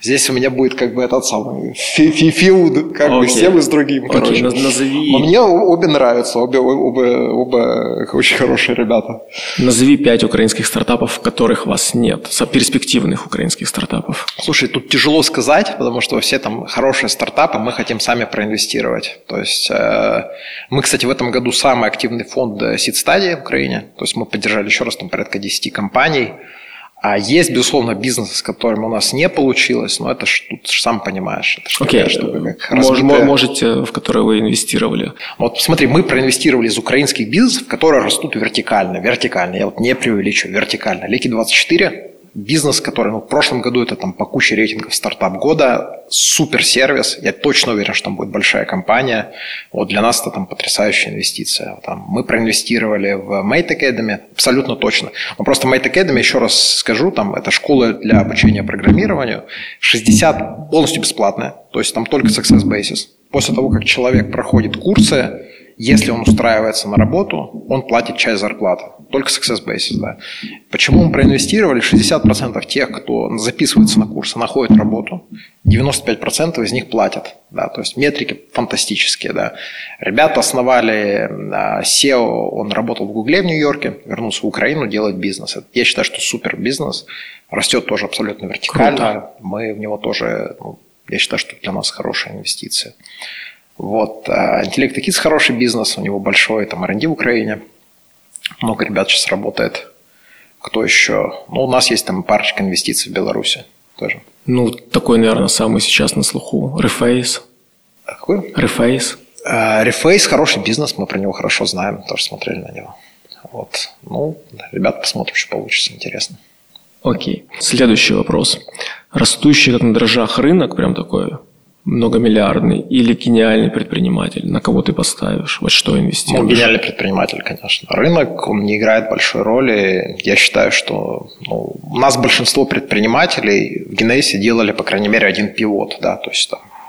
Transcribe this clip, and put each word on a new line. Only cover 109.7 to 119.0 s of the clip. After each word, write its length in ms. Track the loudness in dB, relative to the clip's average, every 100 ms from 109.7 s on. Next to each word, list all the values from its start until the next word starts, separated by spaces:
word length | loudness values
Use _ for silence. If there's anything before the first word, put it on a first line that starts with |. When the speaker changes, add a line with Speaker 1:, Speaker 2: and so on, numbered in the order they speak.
| 2 2
Speaker 1:
Reface 420 | 2 4 4 4
хороший 340 | 2 2 0
бизнес, 360 | -2 -2 -4 -4
мы 80 | -6
про 120 | -4
него 140 | -4
хорошо 340 | -4 -4 -2 -2
знаем, 380 | -2 -4 -6
тоже 200 | -8 -6
смотрели 360 | -6 -6 -8 -8
на 120 | -10
него. 260 | -16 -18 -20 -20 _ _ -20 -18
Вот. 380 | -14 -10 -10 -10 -14
Ну, 340 | -10 -6 -6 -8 -18 -20 -10
ребят, 260 | -2 -2 -2
посмотрим, 360 | -6 -6 -6 -6
что 160 | -6
получится, 420 | -8 -4 -4 -4
интересно. 420 | -6 -12 -8 -10 -10 _ _ _ -20 _ _
Speaker 2:
Окей. 440 | -4 -2 -4 -6 -8 -6
Следующий 540 | -2 2 4 4 4
вопрос. 460 | 2 0 0 0 -2 -8 -12 -12 -12